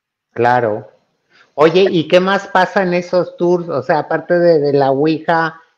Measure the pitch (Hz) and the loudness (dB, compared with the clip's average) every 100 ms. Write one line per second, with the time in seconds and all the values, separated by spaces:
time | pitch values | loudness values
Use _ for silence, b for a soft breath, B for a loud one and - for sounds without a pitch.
0 | _ _ _ 117 120 123 117 107 - _ | _ _ _ -2 0 2 0 -6 -10 _
1 | _ _ _ b b - 160 180 190 175 | _ _ _ b b 0 2 4 2 0
2 | 147 180 185 196 - 185 180 208 185 175 | 2 0 2 -2 -2 -2 0 0 -2 -2
3 | 175 180 175 - 175 175 170 143 117 156 | -2 -2 -2 -2 0 0 -2 -6 -2 -2
4 | 147 160 160 175 175 160 143 139 135 135 | 0 -6 -2 2 4 2 2 0 0 0
5 | 156 156 156 165 160 - B | 0 -2 -2 -2 -2 -8 B